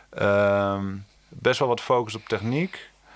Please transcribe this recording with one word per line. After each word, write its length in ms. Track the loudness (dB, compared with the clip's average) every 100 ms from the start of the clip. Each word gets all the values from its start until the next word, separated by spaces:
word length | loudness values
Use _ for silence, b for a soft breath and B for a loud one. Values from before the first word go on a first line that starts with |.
| _
Ehm, 720 | -2 2 4 4 4 2 -2 -4 -8 -12 _ _
best 300 | -2 0 2
wel 100 | 0
wat 120 | 0
focus 340 | 0 0 0
op 80 | -8 -6
techniek. 640 | -4 -2 -2 -2 -6 -20 _ B